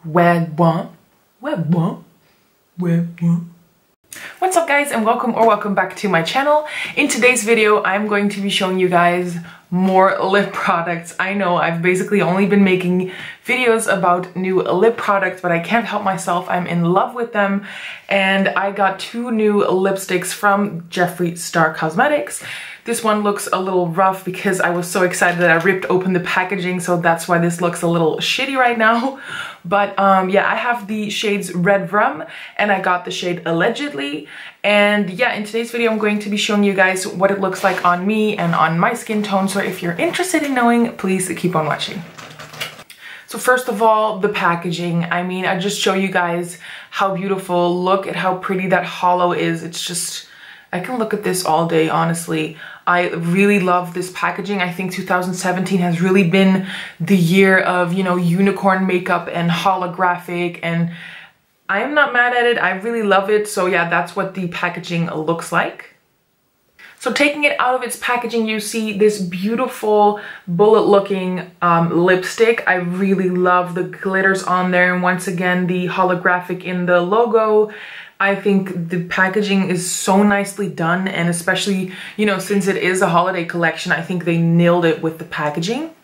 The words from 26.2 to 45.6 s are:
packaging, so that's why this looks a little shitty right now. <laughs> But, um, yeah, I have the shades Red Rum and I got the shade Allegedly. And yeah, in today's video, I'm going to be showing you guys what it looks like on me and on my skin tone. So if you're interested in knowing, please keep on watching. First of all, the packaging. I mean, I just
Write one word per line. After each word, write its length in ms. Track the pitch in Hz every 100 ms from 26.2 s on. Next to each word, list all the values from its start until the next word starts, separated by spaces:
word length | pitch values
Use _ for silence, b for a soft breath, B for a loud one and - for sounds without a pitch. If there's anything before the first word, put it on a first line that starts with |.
packaging, 600 | 175 - 180 196 180 180
so 180 | 175 175
that's 280 | 170 165 -
why 120 | 175
this 240 | 170 170
looks 180 | 175 170
a 80 | 170
little 300 | 170 160 -
shitty 380 | - - 269 269
right 220 | 247 233
now. 420 | 220 233 262 269
<laughs> 60 | B B B B 170
But, 320 | 202 202 -
um, 300 | 196 190 185
yeah, 180 | 196 -
I 100 | 220
have 320 | 240 233 196
the 200 | 214 208
shades 460 | - 220 202 175
Red 360 | 180 175 196 170
Rum 320 | 202 240 302 311 B B -
and 120 | 208
I 120 | 190
got 240 | 185 180 180
the 40 |
shade 300 | 175 180 175 165
Allegedly. 840 | 165 196 233 294 285 285 294 - B B B
And 460 | 196 208 202 208 190
yeah, 240 | 180 240
in 120 | -
today's 260 | 208 226 233
video, 200 | 233 233
I'm 60 | 220
going 220 | 214 208
to 100 | 208
be 80 | 208
showing 280 | 208 208
you 100 | 202
guys 320 | 190 185 190 202
what 240 | 180 196
it 100 | 196
looks 240 | 190 185
like 180 | 196 180
on 240 | 175 175 185
me 300 | 214 214 -
and 180 | 170
on 240 | 165 160 165
my 140 | 208
skin 300 | 233 - 208
tone. 260 | 202 196 190
So 120 | 196
if 220 | 190 180
you're 120 | 170 170
interested 460 | 330 - 359 311
in 100 | 285
knowing, 420 | 262 233 233 233 -
please 340 | 190 190 175 175
keep 180 | 175 160
on 80 |
watching. 380 | 151 139 - - 170 - - - - - - - - B B B B 226
First 300 | - 254 247
of 140 | 202
all, 360 | 226 214 214 190
the 100 | 196
packaging. 760 | 202 190 170 180 165 175 170 170
I 120 | 175
mean, 220 | 180 185
I 140 | 180
just 220 | 190